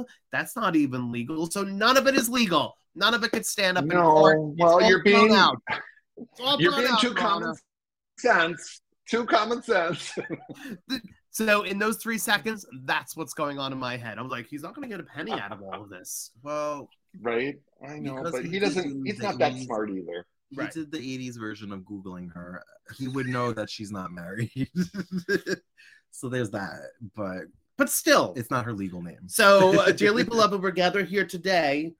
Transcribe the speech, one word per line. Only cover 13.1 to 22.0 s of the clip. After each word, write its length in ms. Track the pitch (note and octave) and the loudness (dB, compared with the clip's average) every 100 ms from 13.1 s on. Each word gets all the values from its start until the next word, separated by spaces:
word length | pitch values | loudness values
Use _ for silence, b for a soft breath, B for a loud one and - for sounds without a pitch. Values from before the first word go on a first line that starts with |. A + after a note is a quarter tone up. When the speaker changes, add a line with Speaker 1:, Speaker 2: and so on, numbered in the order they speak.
| D#3+ | -10
Speaker 1:
what's 160 | D3+ | -10
going 240 | - D3 C#3 | -4 -4 -4
on 120 | C3+ | -6
in 60 | C3 | -6
my 180 | B2 B2 | -6 -8
head. 200 | A#2 G#2 | -10 -10
I'm 100 | C3 | -10
like, 160 | B2 A2+ | -10 -10
"He's 140 | C#3+ | -14
not 140 | E3 D4 | -14 -14
gonna 120 | C4 | -12
get 120 | F#3+ | -12
a 40 | |
penny 280 | C#3 C#3 G3 | -12 -12 -8
out 200 | C3 G#2 | -8 -10
of 100 | G2+ | -14
all 180 | G2 F#2 | -14 -14
of 60 | G2+ | -14
this." 420 | F2+ - - - A#2 | -16 -14 -14 -14 _
Speaker 3:
Well, 460 | C#3 D3+ D3 C#3+ - _ _ F#3+ | -10 -6 -6 -8 -12 _ _ -10
Speaker 2:
Right? 340 | A#2 A#2 C#3 C#3+ _ _ C#3+ | -4 -2 -4 -8 _ _ -16
I 100 | D3+ | -12
know, 200 | D3 C3 | -10 -8
Speaker 3:
because 160 | E3 | -8
Speaker 2:
but 120 | E3+ E3+ | -6 -6
Speaker 3:
he 60 | |
Speaker 2:
he 80 | F#3+ | -2
Speaker 3:
did 60 | G3 | -2
Speaker 2:
doesn't, 240 | F3+ D#3 | -2 -4
Speaker 3:
do 140 | C#3 | -6
Speaker 2:
he's 140 | F3+ G#3+ | -8 -4
Speaker 3:
the 60 | |
Speaker 2:
not 160 | G#3 - | -6 0
that 120 | D3 | 0
Speaker 3:
eighties, 120 | B2+ B2+ | -2 -6
Speaker 2:
smart 240 | A2 G#2 | -4 -4
either. 380 | F#2+ E2+ F2 - _ _ | -6 -8 -10 -12 _ _
Speaker 3:
he 60 | C#3 | -10
Speaker 1:
Right. 140 | A2 | -8
Speaker 3:
did 200 | D#3+ D3+ | -8 -10
the 80 | D#3 | -10
eighties 380 | C3 C3 B2+ A#2 | -10 -8 -10 -8
version 340 | G#2+ G#2+ G#2 | -10 -10 -12
of 80 | G2 | -12
Googling 500 | F#2 G2+ | -12 -14